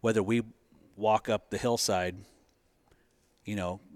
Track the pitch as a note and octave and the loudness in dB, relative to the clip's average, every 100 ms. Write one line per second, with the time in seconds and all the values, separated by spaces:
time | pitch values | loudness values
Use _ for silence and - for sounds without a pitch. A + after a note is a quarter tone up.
0 | A2+ A2 F#2+ A#2 A2+ - _ _ - - | 0 2 2 0 -2 -10 _ _ -20 -2
1 | G#2+ G#2+ - G#2 - G2+ B2 A#2 - F#2 | 2 2 2 -2 -2 -2 0 0 0 0
2 | F2+ F#2 - _ _ _ _ _ _ _ | -2 -6 -14 _ _ _ _ _ _ _
3 | _ _ _ _ - G#2 F2+ F#2+ - | _ _ _ _ -6 -4 -2 -4 -12